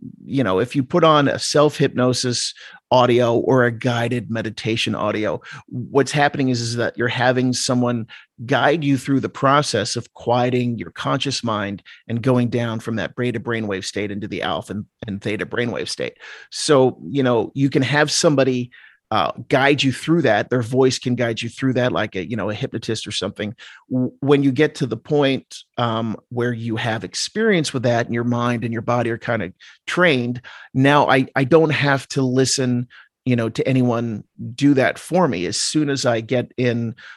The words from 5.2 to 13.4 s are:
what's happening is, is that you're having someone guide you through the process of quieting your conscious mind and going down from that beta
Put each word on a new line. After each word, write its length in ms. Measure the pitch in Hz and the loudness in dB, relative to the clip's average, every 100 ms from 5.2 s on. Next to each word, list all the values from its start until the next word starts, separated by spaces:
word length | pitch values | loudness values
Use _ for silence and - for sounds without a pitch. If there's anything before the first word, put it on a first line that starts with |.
| 107 - - - - | -2 -4 -8 -20 -12
what's 460 | 123 120 135 131 | -10 -2 0 2
happening 380 | 151 143 143 131 | 2 2 2 0
is, 100 | 123 | 0
is 160 | 117 120 | -2 -2
that 200 | 113 - | -2 -2
you're 120 | 117 | -2
having 440 | 120 123 127 127 | 0 2 2 2
someone 540 | 120 - 123 123 120 113 - - - | 0 0 0 0 -2 -6 -14 -20 -14
guide 400 | 117 135 131 165 | -2 2 2 2
you 140 | 143 135 | 2 0
through 200 | 135 135 | 2 0
the 120 | 101 | -2
process 640 | - 139 143 143 110 98 - | 0 2 4 2 0 -2 -4
of 160 | - | -8
quieting 680 | - - 123 123 123 123 117 | -8 0 2 2 0 0 -4
your 120 | 85 | -8
conscious 520 | - - 139 139 131 | -8 -4 -2 -2 -4
mind 400 | 117 107 101 101 - - - | -2 -2 -4 -6 -12 -20 -8
and 160 | 117 | -2
going 260 | 120 123 120 | 2 2 2
down 300 | 120 117 113 | 0 -2 -4
from 180 | 117 113 | -6 -4
that 200 | 82 - | -4 -4
beta 240 | 123 107 | -4 -4